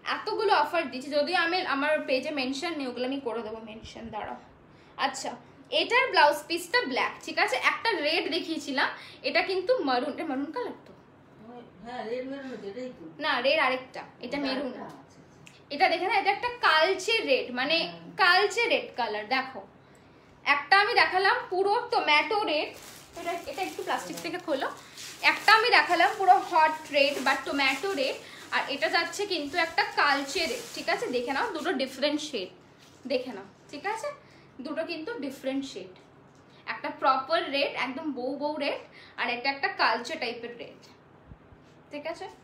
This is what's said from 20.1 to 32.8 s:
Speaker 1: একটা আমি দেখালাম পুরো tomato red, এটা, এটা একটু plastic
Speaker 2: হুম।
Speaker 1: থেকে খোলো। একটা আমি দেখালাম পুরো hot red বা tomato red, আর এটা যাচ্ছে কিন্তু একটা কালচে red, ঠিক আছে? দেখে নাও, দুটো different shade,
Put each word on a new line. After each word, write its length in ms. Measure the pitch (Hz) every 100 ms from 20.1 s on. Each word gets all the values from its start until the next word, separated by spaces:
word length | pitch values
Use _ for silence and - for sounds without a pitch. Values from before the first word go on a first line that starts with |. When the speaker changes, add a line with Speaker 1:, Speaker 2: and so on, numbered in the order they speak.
| - - - -
Speaker 1:
একটা 200 | 285 - 392
আমি 100 | 427 403
দেখালাম 340 | 320 370 392 494 -
পুরো 200 | 359 392 453 480
tomato 460 | 440 302 294 302 415 415
red, 200 | 302 427 - - - - -
এটা, 120 | 339 359 -
এটা 120 | - 370
একটু 120 | - 359
plastic 300 | 262 - 285
Speaker 2:
হুম। 80 |
Speaker 1:
থেকে 140 | - 359 330
খোলো। 220 | 269 453 - - - - - 285
একটা 180 | 311 - 440
আমি 100 | 480 381
দেখালাম 320 | 302 339 370 415
পুরো 140 | 370 381 -
hot 260 | 339 311 - - 285
red 180 | 277 277 262
বা 60 | 277 -
tomato 440 | 277 269 277 392 285
red, 160 | 269 - - - -
আর 80 | 254 -
এটা 140 | 277 320 349
যাচ্ছে 260 | 330 - 403
কিন্তু 240 | 339 285 359 330
একটা 160 | - 427 403
কালচে 440 | 294 277 277 381 320
red, 140 | - -
ঠিক 120 | 311 294
আছে? 120 | 392 453 240
দেখে 160 | 240 269
নাও, 100 | 453 330
দুটো 140 | 294 277
different 380 | 262 - 294 294 -
shade, 220 | 220 185 - - -